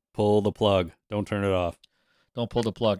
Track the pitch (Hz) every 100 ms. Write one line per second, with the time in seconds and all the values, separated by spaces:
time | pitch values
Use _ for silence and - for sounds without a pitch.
0 | _ - 104 104 101 - 107 98 82 -
1 | _ 104 95 104 101 92 87 - _ _
2 | _ _ _ - 117 123 110 - 113 98